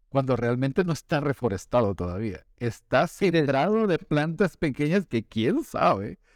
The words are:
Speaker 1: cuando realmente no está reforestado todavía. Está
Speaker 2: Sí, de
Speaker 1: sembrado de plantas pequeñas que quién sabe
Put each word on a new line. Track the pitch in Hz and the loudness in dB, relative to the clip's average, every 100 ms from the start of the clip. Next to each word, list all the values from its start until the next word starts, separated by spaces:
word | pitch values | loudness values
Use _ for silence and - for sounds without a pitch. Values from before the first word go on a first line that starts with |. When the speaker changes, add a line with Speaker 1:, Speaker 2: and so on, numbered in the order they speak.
| _ | _
Speaker 1:
cuando | 135 131 123 | -2 0 0
realmente | 120 123 135 135 | 2 0 0 0
no | 180 | 0
está | 151 - 151 | -2 -2 -2
reforestado | 147 131 120 95 - 123 104 | -2 -2 -2 -4 0 0 2
todavía. | 95 90 90 113 85 _ _ | -2 -6 -4 -6 -8 _ _
Está | 120 - _ 127 165 | -6 -6 _ 0 0
Speaker 2:
Sí, | - 196 | 0 2
de | 165 | 2
Speaker 1:
sembrado | 143 135 170 220 214 | 2 2 2 0 0
de | 160 | -2
plantas | - 147 156 160 196 - | 0 0 0 0 0 0
pequeñas | 160 123 147 196 185 | -4 -2 0 0 0
que | 117 | -4
quién | - 113 113 254 | -2 -2 0 0
sabe | 285 - 175 110 110 180 _ | -4 0 0 0 -4 -12 _